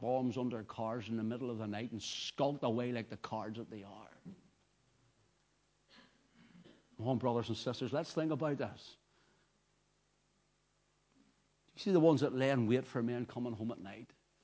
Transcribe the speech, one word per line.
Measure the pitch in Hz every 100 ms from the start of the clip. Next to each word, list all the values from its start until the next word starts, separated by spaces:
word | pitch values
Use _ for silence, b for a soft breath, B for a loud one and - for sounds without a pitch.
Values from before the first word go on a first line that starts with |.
bombs | 113 127 127 123
under | 123 113
cars | 104 - 110 120 101
in | 113
the |
middle | 110 127 127
of | 113
the | 107
night | 104 120
and | 110
skulked | - - - - 143 147
away | 127 113 123
like | 120 104
the | 107
cowards | - 110 107 110
that | 107
they | 107
are? | 98 104 107 - 175 196 - _ _ _ _ _ _ _ _ _ _ _ _ _ _ B B B _ _ - - - - _ -
Come | 113
on, | 127
brothers | 127 117 113
and | 110
sisters, | - 117 127
let's | 139 165
think | - 160
about | 147 156 139
this. | 117 - - - _ b b b b _ _ _ _ _ _ _ _ _ _ _ _ _ _ _ _ _
Do | _ _ _ _ _ -
you |
see | 208
the | 180
ones | 165 143
that | 135
lay | 127 135
in | 135 110
wait | 127 131
for | 131
men | 117 123
coming | 120 120 123
home | 113 110
at | -
night | 95 104 117 - _ _